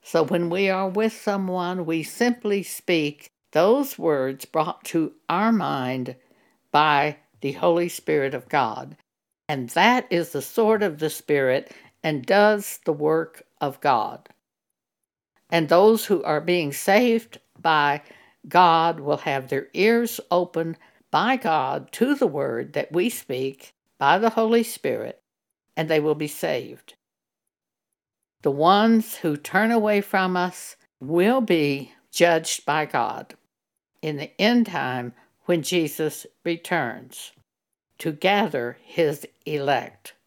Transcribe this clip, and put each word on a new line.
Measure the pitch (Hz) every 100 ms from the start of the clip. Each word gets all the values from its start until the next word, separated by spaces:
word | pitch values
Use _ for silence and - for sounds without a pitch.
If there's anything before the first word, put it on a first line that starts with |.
So | - 170
when | 156 180 170
we | 175 196
are | 190 190
with | 190 220
someone, | - - 202 190 185 175 185
we | 165 165
simply | 151 - 240 240 208 202
speak | 175 - - 175 147 147 - _ _
those | 156 185 254 277 -
words | 165 147 131 135
brought | - 160 160 -
to | - 170 156 - -
our | 170 220
mind | 226 143 143 127 131 127 127 _ _ _ _ _
by | 143 156 143 151 147 _ _
the | 139
Holy | 135 175 170 175
Spirit | - - 151 135
of | 131 -
God. | 151 120 110 131 156 _ _ _ _ _
And | 143 120
that | - 202 247 -
is | 175 160
the | 143
sword | 135 - 220 220
of | 202 151
the | 156
Spirit | - - 147 135 131 - - - _
and | 160 151
does | 120 190 208 208 196 -
the | -
work | 156 151 160 160 - - _
of | 143 131
God. | 147 123 101 - _ _ _ _ _ _ _ _ _ _ _ _ _
And | 170 156
those | 170 208 226 -
who | 180
are | - 151
being | 165 180 147
saved | 139 - 196 247 226 226 - _ _
by | 165 156 147 147 - - _ _ 147
God | 175 180 165 165 160
will | 143 151
have | - 139 127
their | 139 -
ears | - 202 233 233 - -
open | 175 180 - 165 160 _ _ _
by | 147 208 262
God | 202 156 135 143 -
to | - 254
the | 285 226
word | 143 139 117 135
that | - -
we | 165 214
speak | - - 127 135 135 - _ _ _
by | 143 175
the | 226
Holy | 226 220 233
Spirit, | 226 - 143 113 110 - _ _ _ _ _ -
and | 156
they | 156
will | 151
be | 151 151
saved. | - 165 139 120 - _ - _ _ _ _ _ _ _ _ _ _ _ _ _ _
The | 151
ones | 139 160 202 220 226 214 -
who | 170 147
turn | - 185 220
away | 233 214 208
from | 202 202 185 180
us | 180 - - - _ _
will | 131 165 190 262
be | 220 170 147 139 131 _ _
judged | - 175 165 160 -
by | - 151 151
God | 139 113 - - - _ _ _ _ _ _
in | 156 147
the | 135 _
end | 208 240 220
time | 170 131 127 123 - _ _
when | - 175
Jesus | 147 180 156 - 156 147 - _
returns | - 170 - 175 127 104 123 - - _ _ _ _ _ _ _
to | 165
gather | 151 185 202 202 147 120 120
his | _ - 160 151 - _
elect. | - 151 139 131 - _ - -